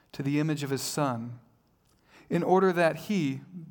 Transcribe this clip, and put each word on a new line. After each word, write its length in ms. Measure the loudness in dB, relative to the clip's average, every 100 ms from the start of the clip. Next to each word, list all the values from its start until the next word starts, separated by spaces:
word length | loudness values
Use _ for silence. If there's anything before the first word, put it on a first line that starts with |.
| _
to 100 | -8
the 160 | -2 0
image 240 | 0 -2
of 60 | -2
his 120 | -4
Son, 580 | -4 -2 0 -2 -6 -12 _ _ _ _ _ _ _ -20 -4
in 120 | -2
order 320 | 4 4 4
that 220 | 4 2 2
he 460 | -2 0 0 -2 -10 -18 -18